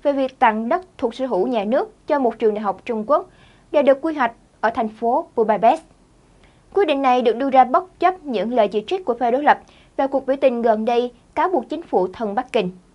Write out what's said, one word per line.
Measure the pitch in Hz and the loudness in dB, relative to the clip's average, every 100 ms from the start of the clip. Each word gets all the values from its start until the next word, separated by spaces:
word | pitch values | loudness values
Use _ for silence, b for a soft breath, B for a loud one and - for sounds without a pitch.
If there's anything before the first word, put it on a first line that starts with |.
về | 294 | -2
việc | 277 262 - | -2 -4 2
tặng | 233 214 233 | 0 2 -2
đất | 349 - - | -4 -6 -6
thuộc | 233 226 | -6 -4
sở | 262 | -4
hữu | 190 240 | -2 0
nhà | 233 | -2
nước | 202 269 427 _ - | 0 -2 -2 _ -4
cho | 294 | 0
một | 240 226 | 0 0
trường | 220 | -2
đại | 208 | 0
học | 214 185 - | -6 -6 -8
Trung | 220 214 | -8 0
Quốc | 311 381 b b b b | -2 -2 b b b b
để | 302 | 2
được | 269 269 | 4 2
quy | 330 | 0
hoạch | 302 240 - _ _ | -2 -4 -4 _ _
ở | 226 | -2
thành | 233 220 | -2 -6
phố | 214 233 277 339 - | -4 -2 -2 -2 -2
Budapest. | 220 208 220 320 - _ _ _ _ b b b b | 0 4 4 2 -6 _ _ _ _ b b b b
Quyết | 381 359 | 0 0
định | 277 | 2
này | 269 247 | 2 2
được | 240 220 | 2 0
đưa | 277 | 2
ra | 254 | 4
bất | 247 311 370 _ | 4 2 -2 _
chấp | 349 370 294 | -2 0 -6
những | 220 240 | -4 -2
lời | 247 202 | 0 0
chỉ | 208 214 | -2 -4
trích | 370 370 | -6 -4
của | |
phe | 233 247 | -2 0
đối | 254 | 2
lập | 294 - b b b - | 2 0 b b b -4
và | 269 | -2
cuộc | 277 262 | -2 -2
biểu | 269 | 0
tình | 277 233 | 0 2
gần | 233 214 220 | 0 0 0
đây | 240 247 b b - | -2 -2 b b -4
cáo | 359 | 0
buộc | 339 - | -2 -4
chính | 302 | -10
phủ | 339 220 185 | -4 -2 -2
thân | - 214 202 | -4 -6 -6
Bắc | - | -2
Kinh. | 233 180 - _ | -2 -4 -8 _